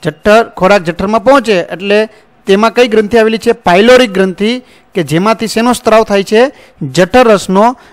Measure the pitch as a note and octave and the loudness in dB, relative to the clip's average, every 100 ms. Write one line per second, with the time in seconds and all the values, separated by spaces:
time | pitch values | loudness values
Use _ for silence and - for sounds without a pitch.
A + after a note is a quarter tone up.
0 | - D3+ G#3 G#3+ A3+ - F#3 G3+ E3+ E3 | -10 -6 0 2 0 -2 0 0 -2 -6
1 | G3 A3 G#3 C#4 A3+ F#3+ E3 E3+ G3+ G#3 | -4 -2 2 0 2 -4 -4 -10 -2 -2
2 | G#3+ - _ _ - G3 A3+ A3+ B3 A3 | -2 -8 _ _ -2 0 0 0 0 0
3 | G#3 A#3 A3 A3 A#3 - - F3 A3+ B3+ | 0 0 0 0 -4 -4 0 2 4 4
4 | B3 F#3 F#3+ F3 G#3 B3 B3 _ _ - | 2 0 -2 -2 -4 -6 -10 _ _ -8
5 | D3+ D#3 G3+ A3+ A3 - A#3 A#3+ - A3 | -4 -2 -2 -2 -4 -2 -2 -2 2 2
6 | A3 G3+ F#3+ G#3+ C4 - - _ D3 C3 | 2 -2 0 0 0 -2 -20 _ -8 -2
7 | F3+ B3+ B3 G3+ - F#3 A3+ - - | 0 2 2 2 0 0 0 -2 -14